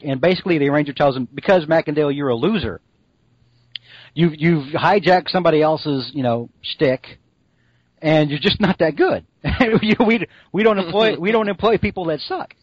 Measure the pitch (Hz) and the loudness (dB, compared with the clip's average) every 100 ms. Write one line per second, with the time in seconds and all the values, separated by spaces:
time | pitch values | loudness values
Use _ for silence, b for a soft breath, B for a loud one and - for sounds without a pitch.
0 | 143 135 165 185 196 165 143 147 143 135 | -4 -2 0 0 0 0 2 0 -2 0
1 | 147 131 123 139 - 185 151 165 156 151 | 0 0 -6 -4 2 2 2 0 0 0
2 | 147 143 143 117 156 220 120 85 - _ | 0 -2 -2 0 0 -2 -4 -8 -16 _
3 | _ _ _ _ _ _ _ - B B | _ _ _ _ _ _ _ -20 B B
4 | B - 170 151 165 165 135 156 156 202 | B 0 0 2 0 0 -2 -2 2 2
5 | 165 180 - 185 170 156 156 156 151 139 | 4 2 2 0 2 2 2 0 -2 -4
6 | 120 151 127 117 120 _ - - 147 131 | -6 -4 -2 -2 -6 _ -14 -2 0 0
7 | - - _ _ _ _ _ _ _ _ | -6 -20 _ _ _ _ _ _ _ _
8 | 156 156 147 143 196 - 196 - 165 170 | 0 2 2 0 -2 0 -2 0 0 2
9 | 359 254 - _ 147 - 240 220 214 214 | 0 0 -6 _ -6 0 2 2 2 2
10 | 220 233 170 b b 175 220 202 180 190 | 2 0 -2 b b 0 2 2 0 0
11 | 220 147 180 226 214 190 214 208 208 196 | 0 0 0 0 -2 -2 0 0 -2 -4
12 | 170 151 - 370 - - | -6 -6 -6 -10 -10 -18